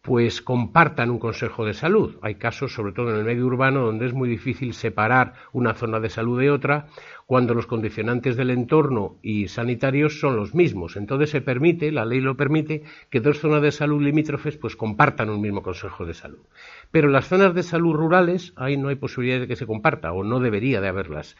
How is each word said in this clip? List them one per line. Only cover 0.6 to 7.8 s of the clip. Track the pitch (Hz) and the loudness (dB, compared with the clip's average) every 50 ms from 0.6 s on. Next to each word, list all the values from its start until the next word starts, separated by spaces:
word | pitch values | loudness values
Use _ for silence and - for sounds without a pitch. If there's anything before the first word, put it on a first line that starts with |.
| 117 - - - 165 147 - - 120 120 | -2 2 4 4 4 4 2 -2 -2 -2
un | 120 110 | -2 -4
consejo | 117 113 104 - - 110 - - 110 | -4 -6 -6 -6 -8 -8 -6 -4 -4
de | 107 104 | -4 -4
salud. | - 147 170 208 220 143 - - - | -2 -2 2 2 2 2 0 -4 -8
Hay | - 107 101 | -8 -8 -8
casos, | - - 117 - - 143 123 - | -4 -6 -6 -4 -4 -8 -8 -6
sobre | - 107 101 92 | -6 -6 -6 -4
todo | - 123 117 | -4 -4 -2
en | 110 | -2
el | 107 107 | -2 -2
medio | 113 120 120 123 | -2 -2 0 0
urbano, | 127 127 123 131 135 135 139 | 0 0 2 2 2 2 2
donde | 127 113 110 110 123 | 0 0 0 -2 -4
es | 127 123 | -4 -2
muy | 135 127 120 | -2 -2 -2
difícil | 117 - - 135 120 - 135 117 110 | -2 -2 -4 -6 -4 -4 -6 -8 -6
separar | - - 113 104 - 107 110 123 127 117 - - - - - | -4 -6 -4 0 0 2 4 4 4 4 2 -2 -18 -20 -8
una | - 127 123 113 113 | -4 0 0 0 0
zona | - 120 110 110 110 | -2 -4 -4 -2 -2
de | 110 110 | -4 -4
salud | - 117 113 120 123 123 | -4 -4 -2 -2 0 2
de | 131 143 | 2 2
otra | 143 135 139 139 143 151 147 - - - - - - - _ | 2 2 0 0 -2 -2 -2 -10 -20 -20 -20 -20 -20 -20 _
cuando | - 127 127 123 113 117 | 0 2 2 4 4 2
los | 117 110 | 0 0
condicionantes | - 120 113 | -2 -4 -4